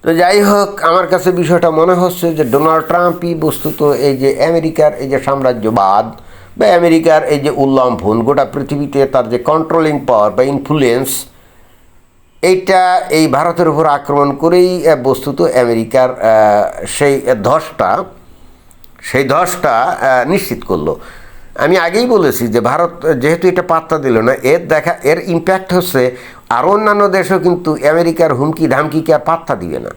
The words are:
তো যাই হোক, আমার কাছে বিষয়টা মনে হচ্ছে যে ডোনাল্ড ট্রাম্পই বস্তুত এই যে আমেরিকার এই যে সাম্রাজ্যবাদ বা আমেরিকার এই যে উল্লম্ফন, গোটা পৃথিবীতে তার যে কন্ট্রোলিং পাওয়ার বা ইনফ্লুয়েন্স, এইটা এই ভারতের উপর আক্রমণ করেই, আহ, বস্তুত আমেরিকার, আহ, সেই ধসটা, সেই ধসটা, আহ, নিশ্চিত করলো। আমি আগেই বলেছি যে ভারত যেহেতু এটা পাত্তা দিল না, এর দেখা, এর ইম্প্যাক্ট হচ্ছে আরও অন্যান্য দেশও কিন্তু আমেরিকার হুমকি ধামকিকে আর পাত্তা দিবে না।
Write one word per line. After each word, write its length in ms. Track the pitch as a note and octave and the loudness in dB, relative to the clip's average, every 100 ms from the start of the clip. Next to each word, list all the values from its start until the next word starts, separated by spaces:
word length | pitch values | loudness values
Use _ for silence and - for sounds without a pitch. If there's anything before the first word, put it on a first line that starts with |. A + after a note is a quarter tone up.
তো 120 | - | 0
যাই 280 | E3 F3 G3+ | 2 4 4
হোক, 400 | G3+ G3+ G3+ - | 4 2 0 -2
আমার 240 | E3 F3 E3+ | 0 0 2
কাছে 260 | F3+ F#3 | 0 0
বিষয়টা 380 | F3 D#3 F3 F3 | 0 2 2 2
মনে 220 | D#3 E3+ | 2 2
হচ্ছে 420 | F3+ F3+ F3+ F3 | 2 0 -2 -4
যে 100 | D#3 | -2
ডোনাল্ড 420 | C#3 C3+ D#3 D#3+ - | 0 2 2 0 0
ট্রাম্পই 480 | F3 F3 E3+ E3+ | 0 0 -2 -6
বস্তুত 480 | E3 D#3 - D3+ D3+ | -2 -2 -4 -8 -2
এই 340 | D3 B2 C#3+ C3 | 0 2 0 2
যে 280 | C3+ - | 0 0
আমেরিকার 500 | D3+ E3+ D#3+ D#3+ D3+ | 0 0 -2 2 0
এই 140 | D3+ C3+ | 0 -4
যে 100 | C#3 | -2
সাম্রাজ্যবাদ 960 | C3+ C#3 C3 A#2 A2 A2+ G2 G2+ A2+ - - - - - | -2 0 0 0 -2 0 2 2 0 -8 -20 -20 -20 -2
বা 160 | A3 | 2
আমেরিকার 500 | F3+ F3 E3 D#3+ D#3 | 4 4 2 4 2
এই 140 | D#3 D3 | 2 -2
যে 120 | C#3+ | -2
উল্লম্ফন, 720 | C#3+ C3+ C3+ B2+ A2+ G2 A2 | 0 0 2 0 0 -2 0
গোটা 220 | A#2 C#3+ | 0 0
পৃথিবীতে 640 | C3+ C#3+ C#3 C#3+ C#3+ C#3 C3+ | 0 -4 -6 -6 -4 0 0
তার 240 | C3+ A#2 | 0 -2
যে 80 | B2 | -2
কন্ট্রোলিং 640 | - D#3 D#3+ E3 D#3 D3 - | 0 -2 0 0 0 -2 0
পাওয়ার 260 | A2+ G#2 | 2 2
বা 100 | F#2+ | 2
ইনফ্লুয়েন্স, 840 | C3 C#3 - D3+ C3 A#2+ C3+ - - _ _ _ _ _ _ - _ _ _ _ | 0 -2 -2 0 2 0 -2 -6 -10 _ _ _ _ _ _ -20 _ _ _ _
এইটা 640 | F3+ F#3 F#3 F#3+ F#3 F3+ - | 0 0 2 2 4 0 0
এই 160 | D#3 D#3 | 0 2
ভারতের 420 | C3+ E3 E3+ F3 | 0 0 0 0
উপর 180 | D3 D#3+ | 2 2
আক্রমণ 460 | C#3+ - C#3+ C#3+ | 0 0 0 0
করেই, 540 | C#3 D#3+ F3+ F3+ F3+ D3+ | 0 2 4 2 2 0
আহ, 80 | D3 | 2
বস্তুত 400 | B2+ C3 - C3+ | 0 -2 -4 -2
আমেরিকার, 640 | E3 B2+ A#2+ A#2 A2 C3 B2+ | 0 2 2 0 0 0 0
আহ, 760 | - G#2+ A2 G#2+ G#2 G2 - F2 | 0 2 4 4 2 0 -4 -10
সেই 340 | - C#3+ C#3 C3+ B2 | 0 0 2 0 0
ধসটা, 640 | G2+ D3+ - - F#2 A2+ F#3 - - - - - - - - - | 0 0 -2 -4 -2 0 -4 -14 -20 -20 -20 -20 -20 -20 -20 -18
সেই 220 | - B2+ | -6 -2
ধসটা, 500 | B2 C#3+ F3 - D3+ A#2 | 0 0 -2 -2 -2 0
আহ, 460 | C3+ - C3 B2+ B2 | 0 -2 0 0 0
নিশ্চিত 360 | F#3+ - A2+ | -2 -4 -8
করলো। 360 | - F2+ D2+ D2+ - - - - - | -4 -4 -2 -6 -12 -20 -20 -20 -18
আমি 240 | - C#3+ F3+ | -4 0 2
আগেই 280 | E3+ G3 B3 | 0 0 0
বলেছি 420 | A3 D#3 B2 A#2+ | 2 2 0 0
যে 120 | A2+ | 0
ভারত 460 | A2+ D3 E3+ - D#3 | 0 0 -2 -4 -2
যেহেতু 420 | C#3 C3+ E3+ F#3 | 0 0 2 2
এটা 140 | F3+ | 0
পাত্তা 360 | F3 E3 D#3 D#3+ | 0 -2 -2 -4
দিল 220 | C3+ A2+ | 0 0
না, 140 | A2+ | 2
এর 340 | C3 B2+ E3 E3+ | 0 0 0 0
দেখা, 260 | D#3 E3 E3+ | -2 -2 -2
এর 160 | C3+ E3+ G3 | 0 -2 -2
ইম্প্যাক্ট 480 | E3 E3 F#3+ F#3+ | -4 0 -2 0
হচ্ছে 420 | F3+ F3+ C3+ B2+ B2 - - - | -2 0 0 0 -4 -18 -20 -4
আরও 200 | A#2 D#3 | 0 2
অন্যান্য 380 | G#3 G#3+ G#3 G3+ | 2 2 2 2
দেশও 300 | F#3+ F#3 F#3+ | 0 0 0
কিন্তু 320 | F3 F3 D#3+ D3+ C#3 | 0 -2 -2 -2 0
আমেরিকার 440 | D#3+ E3+ E3 D#3+ | 2 0 0 0
হুমকি 340 | B2+ D3 D#3 D#3 | 0 -2 -2 -2
ধামকিকে 460 | C3 D3+ D3+ D#3 | 0 -2 -4 0
আর 60 | D3+ | 0
পাত্তা 300 | D#3 E3 - | 0 -4 -4
দিবে 240 | A2 F2 C2+ | -6 -6 -8
না। 120 | A#1 | -10